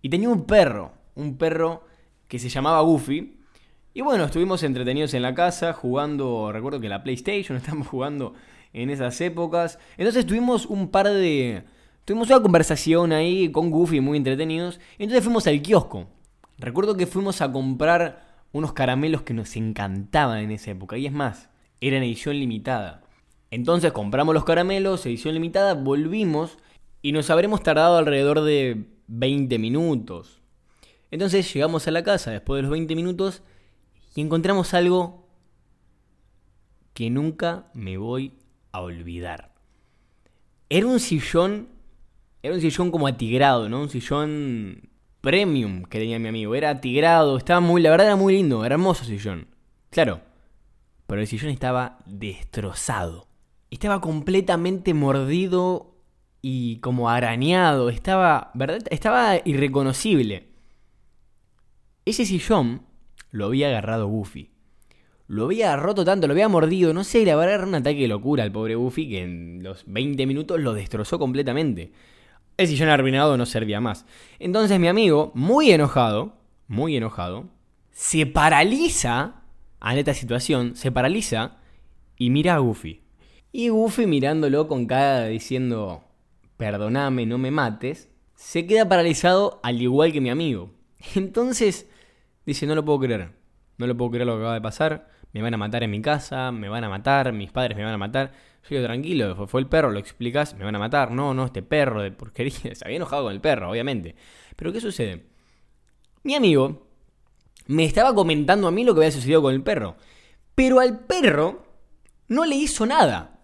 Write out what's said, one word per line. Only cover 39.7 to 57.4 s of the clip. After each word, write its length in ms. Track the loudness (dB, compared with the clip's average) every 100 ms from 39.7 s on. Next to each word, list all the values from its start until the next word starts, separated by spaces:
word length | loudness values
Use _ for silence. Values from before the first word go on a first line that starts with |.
| _ _ _ _ _ _ _ _ _ _
Era 160 | 0 2
un 140 | 0
sillón, 680 | 0 -4 0 0 2 -2 -10 -20 -20 -20 -20 _ _ _
era 120 | -6
un 60 | -2
sillón 300 | -2 0 -2
como 160 | 0 -2
atigrado, 600 | -2 -2 2 4 4 0
¿no? 140 | -6
Un 80 | -6
sillón 960 | -8 -4 -2 -2 -4 -6 -6 -8 -14 -20 _ _ _
premium 600 | 0 0 2 0 -2 -6
que 160 | -8 -6
tenía 200 | -4 -4
mi 100 | -6
amigo. 260 | -6 -4
Era 160 | -2 -2
atigrado, 640 | -2 -2 2 6 6 6 2
estaba 240 | 2 4
muy, 220 | 6 6
la 80 | 6
verdad 160 | 8 6
era 100 | 6
muy 180 | 4
lindo, 300 | 4 4 0
hermoso 400 | 0 2 2 0
sillón. 440 | -4 -8 -8 -8 -12 _ _ _ _
Claro, 320 | 0 0 0 -12 _ _ _ _ _ _ _ _
pero 140 | -6
el 60 | -4
sillón 240 | -6 -6
estaba 480 | -4 -2 -2 -4 -10 -18
destrozado. 1200 | -12 -12 -10 -10 -8 -8 -8 -6 -4 -6 -8 _ _ _ _ _
Estaba 300 | -8 -2 -2
completamente 960 | -2 -4 0 0 2 0 0 -2 0
mordido 1000 | 2 2 0 0 0 0 0 0 -2 -8 _ _ _ _ _
y 360 | -6 -4 -4 -4
como 300 | -4 0 2
arañado. 800 | 2 0 0